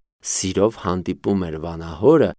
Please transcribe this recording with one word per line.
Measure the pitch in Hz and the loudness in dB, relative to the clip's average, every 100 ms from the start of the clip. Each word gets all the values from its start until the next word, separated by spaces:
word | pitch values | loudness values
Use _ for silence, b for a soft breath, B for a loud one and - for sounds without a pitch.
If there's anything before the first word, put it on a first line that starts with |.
| _ _ | _ _
սիրով | - - 95 92 107 - | -6 -4 -2 2 2 0
հանդիպում | 95 92 87 92 104 98 | -4 -4 -4 -6 -2 -2
էր | 87 78 | -2 -8
վանահորը | 82 82 82 80 113 160 101 | -8 -10 -12 0 4 6 4